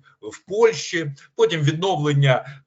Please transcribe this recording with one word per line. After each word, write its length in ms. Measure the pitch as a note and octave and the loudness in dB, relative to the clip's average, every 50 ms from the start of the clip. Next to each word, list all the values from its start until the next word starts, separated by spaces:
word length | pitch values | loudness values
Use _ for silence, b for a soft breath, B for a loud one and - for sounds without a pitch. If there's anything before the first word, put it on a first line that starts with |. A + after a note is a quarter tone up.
| b b b b | b b b b
в 240 | - G#2+ G#2+ - _ | -16 -16 -16 -16 _
Польщі, 680 | - F#3 G#3+ A#3 A3 - - - - - E3 D#3+ D3 C#3 B B B B | -6 0 2 4 4 2 0 -6 -6 -6 -6 -6 -6 -10 B B B B
потім 260 | - A3+ A3 E3+ D#3+ | 0 0 0 2 0
відновлення, 1000 | D3 C#3+ D#3+ D#3+ F3+ G3 F#3 D3+ D3 D3 C#3+ C#3+ C#3 C#3 B2+ A#2 - - - - - | 0 0 0 0 -2 -2 -2 0 0 0 2 2 4 2 2 0 -2 -8 -18 -14 -8